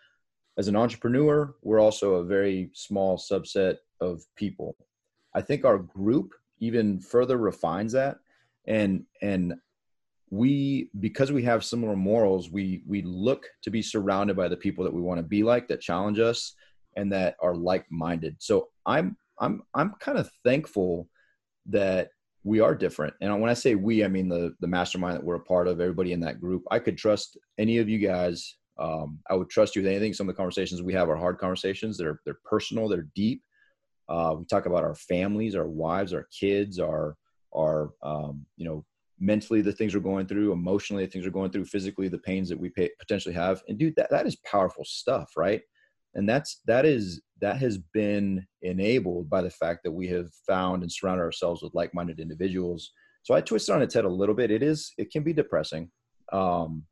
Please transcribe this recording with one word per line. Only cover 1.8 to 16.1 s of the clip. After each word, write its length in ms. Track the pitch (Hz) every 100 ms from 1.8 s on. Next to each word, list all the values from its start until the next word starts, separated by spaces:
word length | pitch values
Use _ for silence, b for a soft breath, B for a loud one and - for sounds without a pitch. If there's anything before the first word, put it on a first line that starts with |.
also 340 | 107 107 101 92
a 80 |
very 460 | 87 98 98 95 90
small 440 | - - 101 95 90
subset 600 | - 98 80 98 92 - _ -
of 220 | 90 82 - -
people. 400 | 101 - 76 - _ _ _ _ _
I 80 | 92
think 240 | - 147 131
our 140 | 98
group 520 | 90 98 101 139 196 - _ -
even 400 | 113 117 104 92
further 380 | - 123 123 123
refines 540 | 104 - 82 87 110
that. 240 | 127 139 - _ _ _ _ -
And, 380 | 107 101 92 - _
and 340 | 101 95 87 85 _ _ _ _ _ _ -
we, 600 | 98 127 143 139 135 - 101
because 320 | 104 - 135
we 120 | 143
have 220 | 120 113 -
similar 300 | 120 110 98
morals, 560 | 95 117 101 95 82
we, 320 | 98 95 90 -
we 140 | 98
look 460 | 87 90 110 135 - _
to 80 | -
be 100 | 110
surrounded 560 | 104 110 98 98 101 92
by 100 | 87
the 80 | 90
people 280 | 98 -
that 100 | 92
we 80 | 82
wanna 220 | 87 87
be 200 | 85 104
like, 240 | 110 123 -
that 140 | -
challenge 380 | - 87 104